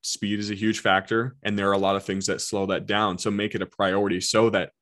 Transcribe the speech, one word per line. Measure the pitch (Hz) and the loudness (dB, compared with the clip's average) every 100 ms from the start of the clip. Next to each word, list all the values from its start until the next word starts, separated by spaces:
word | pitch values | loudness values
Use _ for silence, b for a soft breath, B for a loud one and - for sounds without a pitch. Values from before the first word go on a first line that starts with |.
speed | - - 101 104 | -10 -6 -4 -2
is | 104 | -4
a | 98 | -2
huge | 107 107 | -2 0
factor, | 107 95 98 113 123 - | 2 2 2 -2 -2 -6
and | 107 101 | -4 0
there | 98 | 2
are | |
a | 98 | 2
lot | 98 98 | 2 0
of | 101 | -2
things | 98 95 | -4 -2
that | 92 | -4
slow | - 101 98 | -4 -2 -2
that | 90 101 | -2 -2
down. | 104 104 90 | 0 0 -2
So | 107 | -2
make | 101 104 | -2 -2
it | 98 | -4
a | 92 | -6
priority | - 98 98 101 90 | 0 0 2 0 0
so | - 110 113 | 2 4 4
that | 101 82 _ | 2 -2 _